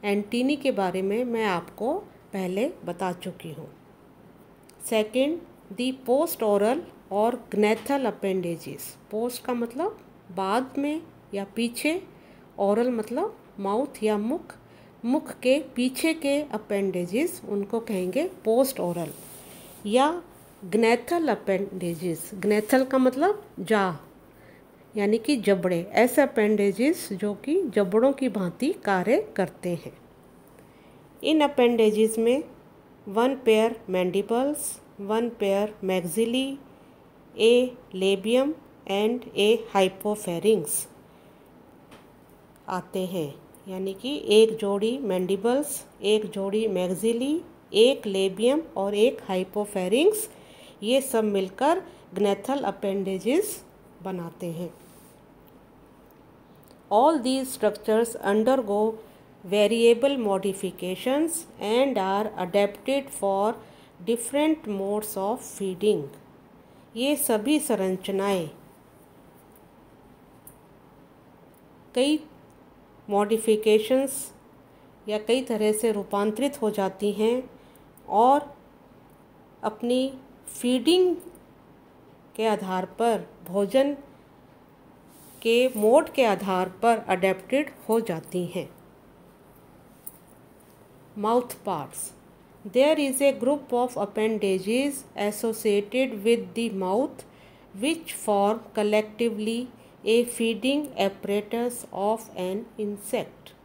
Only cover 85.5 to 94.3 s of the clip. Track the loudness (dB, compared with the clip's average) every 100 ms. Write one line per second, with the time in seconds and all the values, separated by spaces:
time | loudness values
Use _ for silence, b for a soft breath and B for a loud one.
85.5 | 4 4 4 6 6 4 2 2 2 0
86.5 | 0 -2 0 2 2 2 0 2 0 0
87.5 | -2 -2 -8 0 0 0 -6 -4 -6 -4
88.5 | -6 -8 -14 -20 -20 -20 -20 -20 -20 -20
89.5 | -20 -20 -20 -20 -20 -20 -20 -20 -20 -20
90.5 | -20 -20 -20 -20 -20 -20 -4 0 2 0
91.5 | -10 -6 -6 -6 -12 -14 -14 -20 -20 -20
92.5 | -18 -4 2 4 4 0 2 2 2 0
93.5 | 0 -2 -2 -2 -2 -6 -2 -2